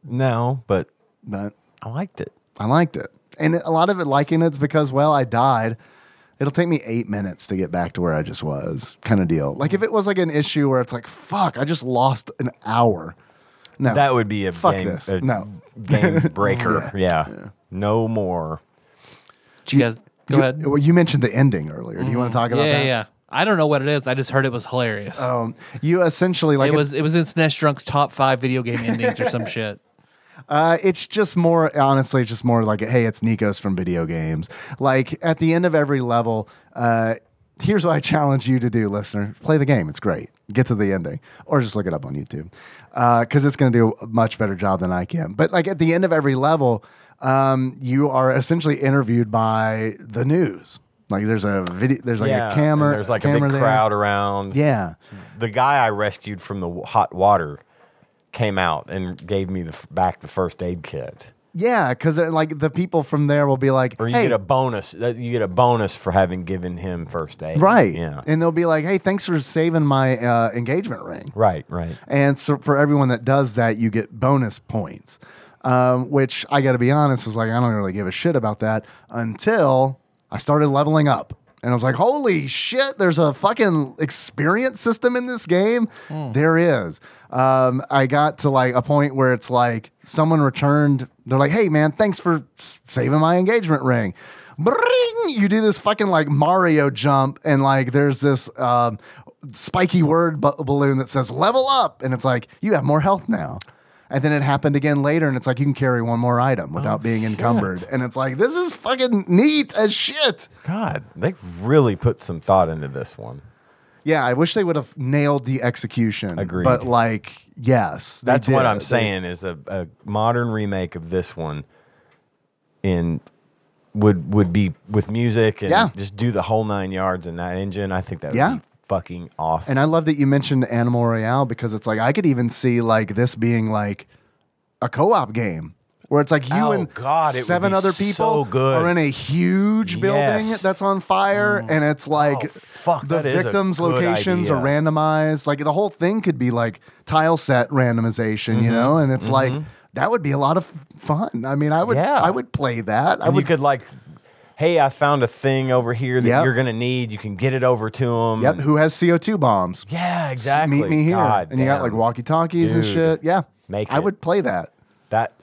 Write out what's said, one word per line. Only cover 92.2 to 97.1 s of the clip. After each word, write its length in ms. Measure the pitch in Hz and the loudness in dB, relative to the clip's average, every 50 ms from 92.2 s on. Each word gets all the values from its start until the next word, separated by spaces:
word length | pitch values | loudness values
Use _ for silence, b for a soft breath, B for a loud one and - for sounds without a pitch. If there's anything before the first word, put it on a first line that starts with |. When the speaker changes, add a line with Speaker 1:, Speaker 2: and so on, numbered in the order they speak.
| - 175 170 156 127 _ _ _ | -2 -2 -2 -2 -2 _ _ _
Speaker 2:
s-, 220 | - - - - _ | -14 -14 -14 -16 _
saving 340 | - - 131 120 127 139 156 | -8 -4 -2 0 2 2 2
my 180 | 156 160 175 180 | 4 4 2 2
engagement 460 | 185 185 226 240 202 165 160 139 131 | 2 2 0 0 2 0 -2 0 2
ring." 320 | 131 127 120 110 98 87 B B B B B B B B B | 0 0 2 0 -2 -6 B B B B B B B B B
Bring! 180 | 151 214 269 - 466 480 494 508 494 480 440 466 466 359 | 0 0 2 2 2 2 2 2 2 0 0 -2 -2 -2
You 200 | 285 226 202 202 | 0 2 2 2
do 140 | 196 220 | 4 4
this 160 | 220 214 202 - | 4 2 2 2
fucking, 280 | - 208 214 - 214 202 | 0 -2 0 0 0 2
like, 200 | 185 160 156 143 | 2 2 2 2
Mario 600 | 147 139 151 156 180 190 180 170 156 151 143 143 | 2 2 2 4 4 4 4 4 4 4 4 2
jump, 480 | 131 110 110 147 | 0 0 0 2